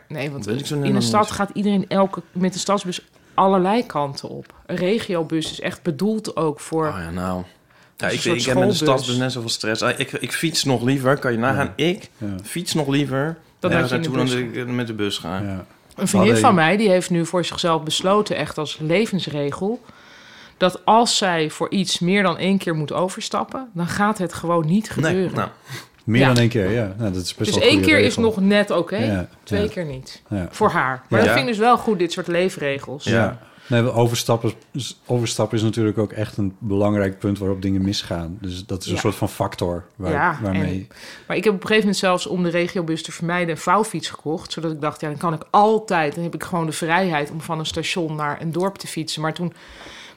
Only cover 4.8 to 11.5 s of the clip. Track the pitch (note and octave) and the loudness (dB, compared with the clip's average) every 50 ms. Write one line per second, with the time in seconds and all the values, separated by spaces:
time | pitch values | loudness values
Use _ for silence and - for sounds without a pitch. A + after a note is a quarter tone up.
4.8 | F3+ F#3 A3+ A#3 - - F3+ E3+ D#3+ - E3 D#3+ D#3 - - - - E3 - - | 0 0 0 0 -2 -2 -2 -2 -2 -2 -2 -4 -4 -4 -8 -6 -8 -8 -6 -4
5.8 | - F3+ D3 C3 F#3 G#3+ A3 G#3+ G#3 - - - D#3+ D3+ C#3+ - - - D#3+ D#3+ | -4 -4 -2 0 0 0 0 -2 -4 -4 -4 -2 -2 -2 -2 -4 -8 -4 -2 -2
6.8 | D#3 D3+ A2 F#2 E2 D#2+ F2 F#2 F2+ F#2 F#2 F2+ F2 - - _ _ _ _ _ | -2 -2 -2 -4 -6 -6 -4 -4 -2 -2 -2 -4 -6 -10 -16 _ _ _ _ _
7.8 | - _ _ - G#2 F#2 A2+ - - A#2+ B2 A#2+ A#2 B2+ B2+ C3+ - G#3 F#3 D3+ | -20 _ _ -4 -2 -2 -2 0 0 0 0 0 2 2 2 4 4 2 2 2
8.8 | D3+ C#3 C3 C#3 B2 B2 B2 B2 B2+ B2+ B2 B2 A2+ A2+ - - - G#2+ A2 A2 | 2 2 2 2 2 0 0 0 0 -2 -4 -4 -6 -4 -4 -4 -2 -2 -2 0
9.8 | G#2+ B2 - - C3 - - A#2+ B2 B2 - - E3+ D#3+ E3 - - C#3 B2+ A2 | 0 0 0 -2 -4 -6 -6 -8 -6 -6 -4 -2 -2 -2 0 0 0 2 2 2
10.8 | A#2+ C3 C#3 C#3 B2+ C3 C#3+ C3+ - B2+ A#2 A2 A#2+ C3+ | 2 2 2 2 2 2 2 2 0 -2 0 0 0 0